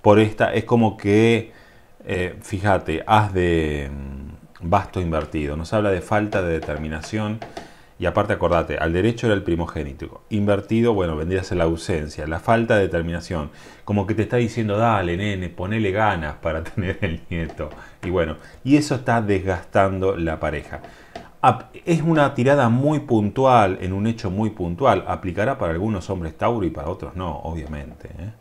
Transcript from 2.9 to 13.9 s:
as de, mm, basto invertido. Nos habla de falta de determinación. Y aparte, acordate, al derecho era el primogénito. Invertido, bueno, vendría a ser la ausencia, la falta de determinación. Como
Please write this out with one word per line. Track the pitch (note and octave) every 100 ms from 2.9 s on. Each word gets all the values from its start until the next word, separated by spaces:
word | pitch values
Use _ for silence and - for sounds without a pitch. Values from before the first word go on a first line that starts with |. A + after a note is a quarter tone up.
| D#2+ -
as | G#2+ G#2
de, | F#2+ F2 E2 D#2 D2 C#2
mm, | C#2 C#2 C#2 C#2+ D#2+ - - F2
basto | G2 F#2+ F#2+
invertido. | F2 D#2+ D2+ D#2+ D2 D2+
Nos | E2
habla | A2 G#2
de | F2+
falta | - G#2+ G#2 G#2
de | F2
determinación. | D#2+ D#2 D2+ D#2 D2+ - G#2+ G#2+ A2 - - - - - -
Y | F2
aparte, | G#2+ G2+
acordate, | F#2+ F2 E2+ D#2 D2
al | E2+
derecho | F2 G#2+ A#2+ A#2
era | G2
el |
primogénito. | F#2 E2 E2 D#2+ C#2+ C#2 - - -
Invertido, | G#2+ G#2 G2+ - A2+ A#2
bueno, | G2+ F2
vendría | D#2 D#2+ F#2+
a |
ser | F#2 F2
la |
ausencia, | E2 D#2+ - E2+ D2+ D#2 D2+
la | E2
falta | - A2+ A#2 A2
de |
determinación. | F#2+ E2+ E2 E2+ - F2 D2 - - -
Como | -